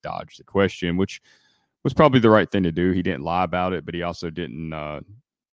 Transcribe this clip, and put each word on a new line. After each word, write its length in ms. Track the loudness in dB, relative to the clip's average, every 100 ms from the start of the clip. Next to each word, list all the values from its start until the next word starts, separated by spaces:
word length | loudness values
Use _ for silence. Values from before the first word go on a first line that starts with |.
dodged 380 | -12 -12 -14 -20
the 40 |
question, 540 | -4 0 0 0 -2 0
which 240 | -2 -4 _ _ _ _ _ _
was 100 | -2
probably 260 | 4 4 6
the 120 | 6
right 180 | 6 4
thing 140 | 2
to 80 | 0
do. 220 | 2 0
He 100 | 0
didn't 180 | -2 -4
lie 220 | -4 -2
about 300 | -2 -2 -2
it, 120 | -4 -6
but 80 |
he 80 | -6
also 300 | -6 -6 -10
didn't, 420 | -8 -10 -10 -10
uh, 280 | -10 -10 -12 -14 -20 _ _ _